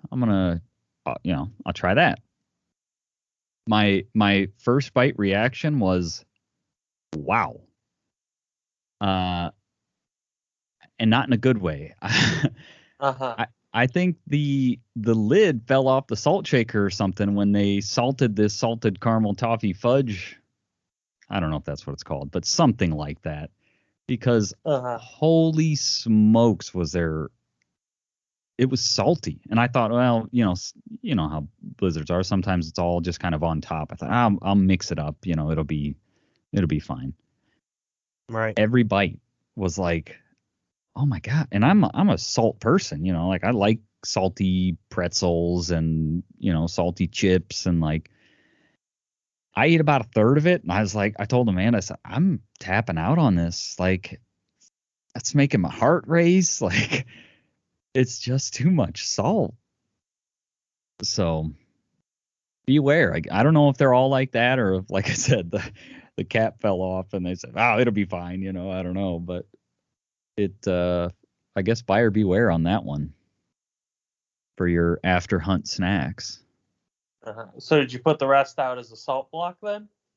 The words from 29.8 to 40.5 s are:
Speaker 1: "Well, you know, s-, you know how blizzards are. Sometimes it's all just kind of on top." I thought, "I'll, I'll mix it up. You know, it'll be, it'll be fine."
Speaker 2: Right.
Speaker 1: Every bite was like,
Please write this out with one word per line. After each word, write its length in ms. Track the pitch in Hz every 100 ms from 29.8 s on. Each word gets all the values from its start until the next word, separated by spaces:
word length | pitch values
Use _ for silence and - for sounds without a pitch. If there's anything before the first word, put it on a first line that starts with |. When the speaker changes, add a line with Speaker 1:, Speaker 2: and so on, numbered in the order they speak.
| 110
Speaker 1:
"Well, 360 | 120 123 113 107
you 120 | 123
know, 100 | 101
s-, 200 | 87 - - - -
you 120 | 220
know 160 | 107 76
how 180 | 78 73 _
blizzards 480 | - - 92 78 76
are. 140 | 87
Sometimes 440 | 92 95 98 90 78
it's 120 | 90
all 220 | 87 87
just 180 | 87 -
kind 160 | 87 80
of 80 |
on 180 | 82 80
top." 320 | - 80 76
I 20 | 85
thought, 160 | -
"I'll, 260 | 120 117 95
I'll 140 | 98 101
mix 360 | 95 90 -
it 60 | 78
up. 180 | 76 - 92
You 100 | 80
know, 160 | 76
it'll 120 | 80
be, 320 | 73 76 73 69 _ _ _ _ -
it'll 160 | 101 80
be 120 | 76
fine." 340 | - 64 67 - _ _ _ _ _ _ _ _ _ _ -
Speaker 2:
Right. 280 | 113 110 104
Speaker 1:
Every 260 | 107 123
bite 360 | 107 98 90 - _ _ _ -
was 220 | 92 87
like, 420 | 87 82 - - _ _ _